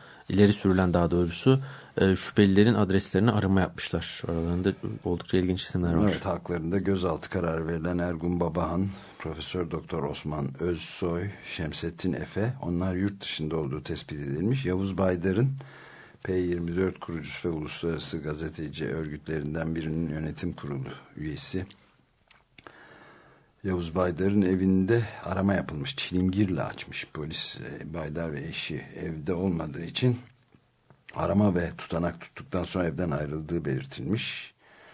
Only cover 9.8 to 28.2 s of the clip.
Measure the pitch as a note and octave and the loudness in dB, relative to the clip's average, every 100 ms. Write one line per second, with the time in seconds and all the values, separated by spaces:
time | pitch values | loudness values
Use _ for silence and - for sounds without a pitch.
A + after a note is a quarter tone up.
9.8 | D2+ E2 C#2+ D2 D#2 D2+ C#2 C2+ F2 E2 | -4 -4 -4 -4 -6 -4 -4 -2 -2 -2
10.8 | - - F2 E2+ G2 G2+ - - D#2 - | -6 -4 -2 -2 -4 -8 -10 -6 -6 -4
11.8 | E2+ - F#2 D2 - F#2+ A2+ - E2+ F2 | -6 -4 -2 -2 -4 -2 -2 -2 -4 -2
12.8 | F#2 F2+ G2 G2 - - D#2 D#2+ C#2+ C2 | 0 0 -2 -2 -8 -6 -2 -2 -2 -6
13.8 | C#2 D#2 - D2+ C#2 C#2+ G2+ C3+ F2+ F#2 | -6 -8 -8 -8 -4 -2 0 0 0 0
14.8 | G2 F#2+ F#2 F2+ F#2+ G2 C3+ C3+ - - | -2 0 2 2 2 2 2 0 -10 -18
15.8 | - - - - - F#2 F2+ F2 E2+ E2+ | -20 -20 -20 -10 -2 0 0 -2 -2 0
16.8 | F#2+ - - E2 C#2+ - F2+ D#2+ D2+ - | 0 -2 -8 -8 -8 -6 -4 -4 -6 -4
17.8 | E2+ D#2 - E2 D2 D2+ D#2+ - D2+ D#2 | -4 -4 -4 -6 -6 -6 -6 -6 -10 -6
18.8 | C#2+ D#2+ D#2 D2 - D#2 D2 D#2+ D#2+ E2 | -4 -4 -6 -8 -6 -4 -4 -4 -2 -4
19.8 | D#2 D#2+ D#2+ D2+ D#2 - F2 F2 C#2+ C#2 | -2 -2 -2 -4 -6 -4 -6 -6 -8 -8
20.8 | C2 - - - D#2 C#2+ - F#2+ F#2+ - | -8 -12 -16 -10 -8 -8 -6 -6 -8 -14
21.8 | _ _ _ _ _ _ _ - - - | _ _ _ _ _ _ _ -20 -20 -20
22.8 | - - - - - _ _ _ G2 F2+ | -20 -20 -20 -20 -20 _ _ _ -2 -2
23.8 | E2+ F2 F2+ D#2+ F#2+ G#2 F#2 F#2 F#2+ F#2+ | 0 0 0 2 4 4 4 4 4 4
24.8 | F#2 A#2 G#2+ - F2 F#2 G2 F#2+ - D2+ | 6 4 2 -6 -4 2 2 2 0 -6
25.8 | C2+ - - F2+ F#2 F#2+ G2 D#2+ - - | -6 -6 -2 2 2 2 2 0 -4 -8
26.8 | - - - D#2 D2+ - - - - - | -10 -10 -10 -8 -6 -4 -4 -6 -10 -10
27.8 | D#2 D#2+ D2+ D#2 | -8 -8 -6 -4